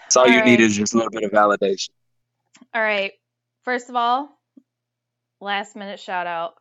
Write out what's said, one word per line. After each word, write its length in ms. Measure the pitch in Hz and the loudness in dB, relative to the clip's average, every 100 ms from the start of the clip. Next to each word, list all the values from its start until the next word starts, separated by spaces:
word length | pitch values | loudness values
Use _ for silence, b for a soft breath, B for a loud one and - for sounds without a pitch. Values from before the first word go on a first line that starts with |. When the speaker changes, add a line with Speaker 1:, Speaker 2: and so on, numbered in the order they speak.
Speaker 1:
That's 120 | - 123 | 0 4
all 120 | 127 | 6
you 120 | 123 | 4
Speaker 2:
all 60 | 123 | 4
Speaker 1:
need 60 | |
Speaker 2:
right. 80 | 117 | 4
Speaker 1:
is 140 | 110 104 | 4 2
just 180 | 104 | -2
a 40 | 113 | -2
little 140 | 110 | -2
bit 120 | 110 | -4
of 80 | 104 | -2
validation. 580 | 107 104 101 98 95 - _ _ _ _ _ _ _ _ | 2 2 2 -2 -4 -8 _ _ _ _ _ _ _ _
Speaker 2:
All 80 | 233 | -4
right. 300 | 220 208 196 - _ _ _ _ | -2 -2 -4 -10 _ _ _ _
First 260 | 254 247 254 | -6 -6 -6
of 60 | 247 | -4
all, 320 | 233 254 285 _ _ _ _ _ _ _ _ _ _ _ | -2 -2 -4 _ _ _ _ _ _ _ _ _ _ _
last 340 | 196 202 208 214 | -6 -6 -8 -14
minute 240 | 196 202 | -14 -14
shout 280 | - 180 175 | -10 -8 -6
out. 260 | 170 170 - | -6 -8 -12